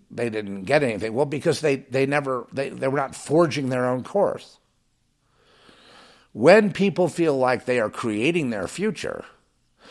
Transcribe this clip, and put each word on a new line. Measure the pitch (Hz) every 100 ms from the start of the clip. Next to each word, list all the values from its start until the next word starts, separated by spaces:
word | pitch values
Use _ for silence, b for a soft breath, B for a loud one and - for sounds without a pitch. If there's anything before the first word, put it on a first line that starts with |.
| _
they | 117 120
didn't | 110 101 98
get | 95 147
anything. | 131 104 113
Well, | 113 143
because | 139 170 139
they, | 151 139
they | - 127 135
never, | 143 135 127 -
they, | 131 139
they | 120 131
were | 139
not | 135
forging | - - 151 170 127 131
their | 127 123
own | 127
course. | 117 202 180 - - - _ _ _ _ _ _ _ b b b b b b b b b b
When | - 135 208 214
people | 151 196 175 175
feel | - 165 135
like | 127 123 -
they | 127
are | 107
creating | - 117 104 135 175 131
their | 107 85
future, | - 214 - - 50 - - _ _ _ _ B